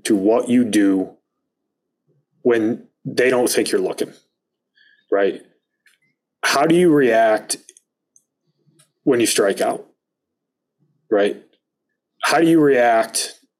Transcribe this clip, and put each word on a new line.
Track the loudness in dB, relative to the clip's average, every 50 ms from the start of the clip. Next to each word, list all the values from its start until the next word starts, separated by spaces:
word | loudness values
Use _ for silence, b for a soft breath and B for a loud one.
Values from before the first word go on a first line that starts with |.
| -4
to | -2 0
what | 0 2 2 0 0 0 0
you | 0 0 0
do | 0 0 0 2 2 2 0 -2 -6 -10 _ _ _ _ _ _ _ _ _ _ _ _ _ _ _ _ _ _ _ _ _ _ _ _ _ -2
when | 0 0 0 0 -2 -4 -6 -10 _ _ _ -14
they | -10 -4 -2 0 0
don't | 2 0 0 0
think | 0 -2 -2 -2
you're | -2 -2
looking, | -2 -4 -4 -6 -8 -10 -10 _ _ _ _ _ _ _ _ _ _ _ b b b b b b b b -2
right? | -2 -2 -2 -4 -6 -12 _ _ _ _ _ _ _ _ _ _ _ _ _ _ _ _ _ _ _ -6
How | -4 -2 0 2
do | 2 2
you | 2 4 4
react | 2 2 2 2 2 2 2 2 0 -2 -4 -8 -12 -12 _ _ -20 _ _ _ _ _ _ _ _ _ _ _ _ _ _ _ _ _ _ _ _ _ _ _ _ _ -2
when | -2 0 0
you | 0
strike | -2 0 0 0 -2 -2 -2
out, | -4 -4 -6 -6 -10 _ _ _ _ _ _ _ _ _ _ _ _ _ _ _ _ _ _ _ _ _ _ _ _ -4
right? | -2 0 0 -2 -4 -6 -16 _ _ _ _ _ _ _ _ _ _ _ _ _ _ _ -6
How | -2 0 0
do | 2
you | 2 4 4
react | 4 4 4 4 2 2 2 2 0 -2 -6 -10 -10 -10 -12 _ _ _ _ _